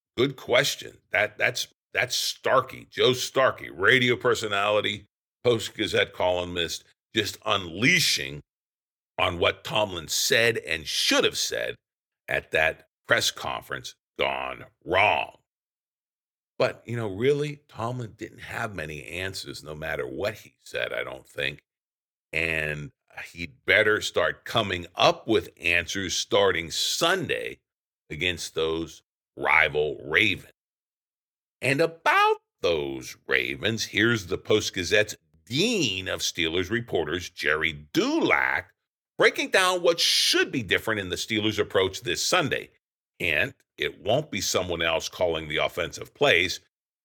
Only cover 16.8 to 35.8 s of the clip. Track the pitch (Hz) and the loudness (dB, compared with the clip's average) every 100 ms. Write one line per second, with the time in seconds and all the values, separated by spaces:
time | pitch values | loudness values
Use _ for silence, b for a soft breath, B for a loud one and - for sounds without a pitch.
16.8 | - 117 110 92 131 147 147 143 _ - | -8 -6 -6 0 0 2 -2 -8 _ -8
17.8 | 117 127 113 - - - - 110 117 92 | -6 -6 -10 -12 -14 -14 -12 -8 -8 -6
18.8 | 78 76 62 87 95 92 71 - 76 78 | -8 -10 -10 -8 -6 -8 -10 -12 -12 -10
19.8 | 78 73 62 67 101 110 - _ - 65 | -6 -4 -6 -4 -4 -6 -16 _ -10 -4
20.8 | 58 60 64 67 - - 69 73 _ _ | -4 -4 -6 -10 -14 -6 -6 -6 _ _
21.8 | _ _ _ _ - 80 82 80 76 76 | _ _ _ _ -8 -4 -2 -2 -2 -6
22.8 | 71 _ _ - - 85 85 - - 95 | -10 _ _ -18 -16 -12 -12 -10 2 4
23.8 | 107 104 - 98 80 - - 117 101 90 | 4 2 0 0 0 -2 -4 -2 0 -2
24.8 | 85 - 143 170 - 101 - _ 85 87 | -6 2 2 2 2 2 0 _ 2 2
25.8 | 80 98 90 - - 101 98 82 82 - | 0 -4 -4 -4 2 4 4 2 -2 -4
26.8 | - - 170 190 92 58 58 - _ _ | -2 0 2 0 0 -4 -4 -12 _ _
27.8 | _ _ - 80 90 85 - - 80 80 | _ _ -14 -4 -2 -2 -6 -2 -2 -2
28.8 | 78 - _ _ _ - 69 78 78 73 | -6 -12 _ _ _ -6 2 4 4 2
29.8 | 73 - 67 82 107 82 - _ _ _ | -2 -4 0 2 2 -2 -10 _ _ _
30.8 | _ _ _ _ _ _ _ - 127 139 | _ _ _ _ _ _ _ -6 0 2
31.8 | 170 - 294 381 427 427 _ - 90 80 | 0 2 2 4 4 2 _ -4 0 0
32.8 | 71 67 64 - - 67 62 67 95 113 | -2 -6 -12 -14 -2 0 0 -2 -2 -2
33.8 | - 90 117 113 90 90 - 110 - 98 | -2 2 2 2 -2 -6 2 2 2 -4
34.8 | 82 107 107 - _ _ - 131 226 220 | 0 2 2 -4 _ _ -6 0 2 2